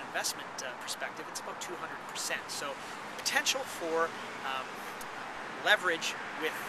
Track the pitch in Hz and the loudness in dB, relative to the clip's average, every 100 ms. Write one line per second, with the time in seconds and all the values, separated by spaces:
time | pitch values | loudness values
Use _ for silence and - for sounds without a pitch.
0 | 139 170 - - 135 - 127 123 - - | -2 0 0 -2 -4 -4 -4 -4 -6 -4
1 | 127 - 156 - - - - 175 156 - | -4 -4 -6 -6 -6 -6 -6 -6 -6 -6
2 | - - - 147 - - 143 135 - - | -6 -4 0 0 -2 -4 -4 -4 -6 -8
3 | - - - 277 294 - - - 165 165 | -6 -2 4 4 6 4 0 -2 2 4
4 | 165 - - - 135 131 131 - - - | 4 2 -6 -4 0 0 -2 -6 -6 -6
5 | - - - - - - 175 208 180 165 | -6 -6 -6 -6 -6 2 8 8 8 4
6 | - - - - 156 - | 2 -2 -4 0 0 0